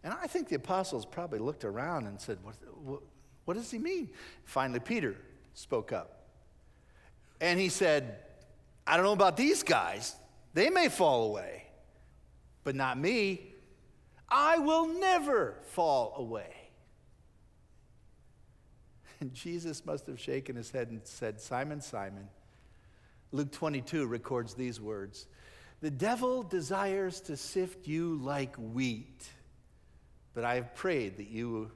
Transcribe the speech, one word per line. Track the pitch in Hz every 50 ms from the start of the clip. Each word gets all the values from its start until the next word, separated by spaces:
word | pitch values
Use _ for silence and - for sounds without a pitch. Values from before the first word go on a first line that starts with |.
And | - 180
I | - 339 349
think | 302 - 381 302
the | - 170
apostles | 139 - - 185 190 185 185 - 117 107
probably | - - 175 175 170 135
looked | 107 110 135 151 - -
around | 107 98 113 135 165 175 151 113
and | 101 101 98
said, | - - 107 90 92
"What, | 107 110 - - 127 -
what, | - 151 131 139 139 - - - - - - - - -
what | - 180
does | 220 233 -
he | 247
mean?" | 226 262 339 381 359 262 - - - - - - - -
Finally, | - - 135 131 131 123 123
Peter | 123 - 233 226 156 113 98 - - - - - - - -
spoke | - - - 139 113 107 -
up. | 117 92 - - - - - - - - - - - - - - - - - - - - - - - - - - - -
And | 160 175 175 180
he | 190 180
said, | 180 - 190 165 151 147 131 117 104 - - - - - - - - - - - - - -
"I | - 156
don't | 170 185
know | 202 214
about | 190 202 185 160
these | - 262 302 392 -
guys. | - - 160 113 87 85 101 104 113 - - - - - - - - - -
They | 156 208 311
may | 381 370 339 269
fall | - - 185 151 131 120 113
away, | 107 104 101 90 - - - - - - - - - - - - - - - - - - - - - - _ -
but | 143 131
not | 135 135 135 123
me. | 127 147 185 247 233 208 196 185 180 - - - - - - - _ - - - - - - - - -
I | - - 269 294 311 339
will | 330 285 302 320 320 330
never | 320 330 359 381 381 370 349 285 285 269 214 156 110 - -
fall | - - - 185 170 160 139 131 117 107 -
away." | 143 123 113 113 107 90 82 - - - - - - - - - - _ - - _ - - _ - - - _ _ - _ - - - _ - - _ - - - - - - _ - - - - - - - - - - - - - - - -
And | 147 127
Jesus | 131 - - 170 170 170 165 170 147 - -
must | 160 151 139 139
have | - 131 117
shaken | - - 135 135 135 135 123
his | 120 113 -
head | - 131 120 113
and | 113 110 104
said, | - - - 120 110 107 107
"Simon, | - - 127 123 139 151 151 147
Simon." | 139 - - 107 98 98 98 98 101 101 - - - - - - - - - - - - - - - - _ - - -
Luke | - 135 147 139
twenty-two | - - 165 156 147 135 120 - - 160 139
records | 117 120 117 - - 139 123 117 110 98
these | 123 127 123 113 110
words, | 107 107 107 101 98 101 101 - - - - - - - - - - - - -
"The | 156 156
devil | 143 127 185 214 247 233 254 254 254 254
desires | 226 170 185 180 151 139 196 190 202 196 190 196 190 185 175 -
to | - - 151
sift | 139 - - - 190 185 180 185 - -
you | 147 156 165 170 170 160
like | 147 127 135 143 143 135 127 -
wheat, | 123 113 110 113 127 131 123 113 110 - - - - - - - - - - - - - - - - - - - - - - - - - - -
but | 120 117
I | 120 123
have | 127 123 123 -
prayed | - - 185 170 135 113 98 92
that | 104 101
you, | 107 113 113 117 117 113 110 110 107 -